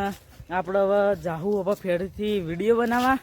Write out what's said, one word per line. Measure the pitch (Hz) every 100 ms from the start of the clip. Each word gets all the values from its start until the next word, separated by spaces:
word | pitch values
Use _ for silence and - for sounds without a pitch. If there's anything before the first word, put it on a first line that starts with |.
| 196 196 - - -
આપણે | 180 175 190
હવે | 196 202 202 196
જાહુ | 160 160 185 208
હવે | 180
ફેરથી | 202 185 175 190 - 214 208
વીડિયો | 165 170 208 233
બનાવવા. | 233 240 254 262